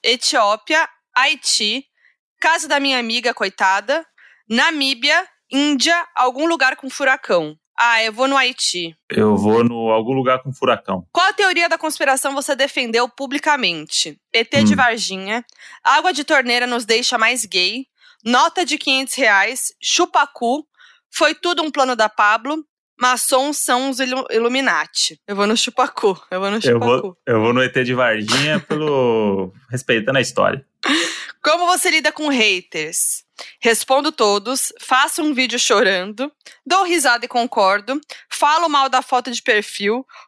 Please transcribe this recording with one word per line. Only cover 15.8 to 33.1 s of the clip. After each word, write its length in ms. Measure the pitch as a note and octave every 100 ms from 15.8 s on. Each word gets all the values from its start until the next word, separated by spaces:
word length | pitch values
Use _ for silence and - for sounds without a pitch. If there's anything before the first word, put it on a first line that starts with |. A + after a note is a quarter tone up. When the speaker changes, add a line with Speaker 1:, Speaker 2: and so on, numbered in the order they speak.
Speaker 1:
água 300 | - C#4+ E4
de 120 | C#4
torneira 420 | C#4+ D4+ B3 A#3+ B3
nos 180 | A#3+
deixa 320 | A3 A3+ A#3+ A#3
mais 260 | A3+ B3
gay, 420 | A3+ F#3 F3+ A3+ C4+ _ _ _
nota 400 | G#3+ B3 D#4+ F4
de 140 | D4+ D4
quinhentos 360 | - C4 C4
reais, 580 | - B3+ G3+ G3+ B3+ - -
chupacu, 840 | - - F4 F#4+ D4 - A#3 C#4 D4+ _ _ _ _
foi 220 | - D4+
tudo 280 | D#4 F4 F4
um 80 | D#4
plano 260 | D4 C4 A#3+
da 120 | G#3+
Pablo, 560 | - G#3 A3 A#3 D#4+ D4+ _ _ -
maçons 580 | B3 B3 - C4 C#4 C#4+
são 320 | - B3 C4+
os 80 | B3+
ilu-, 260 | C4 B3+ B3+
Illuminati. 880 | A3 A#3 B3+ B3+ E3 D#3 - - D#3 -
Eu 80 | G3+
vou 100 | G3+
no 100 | A3+
chupacu, 600 | - - B3 - G#3+ F3+ -
eu 100 | F#3
vou 100 | G3
no 80 | G#3
Speaker 2:
Eu 140 | C3+ A#2+
vou, 160 | A#2 B2+
Speaker 1:
chupacu. 200 | G3 F3 -
Speaker 2:
eu 140 | A2+
vou 120 | A2
no 100 | A#2+
E 60 | B2+
T 140 | C3
de 100 | B2
Varginha 680 | B2 B2 A2 G#2+ B2 D3 D#3
pelo, 920 | - D3+ D#3 C#3 B2 A2+ G#2+ G2 F#2 -
<laughs> 40 | -
respeitando 480 | B2 - A#2 G#2+ C3+
a 40 |
história. 420 | A#2 - G2 C3+ - _ - D4+ - - - -
Speaker 1:
Como 240 | D4+ E4 F4
você 240 | F4+ F#4
lida 200 | D#4+ D4+
com 160 | D#4 D4+
haters? 920 | C4 G#3+ F#3 - E3 D#3 F3 -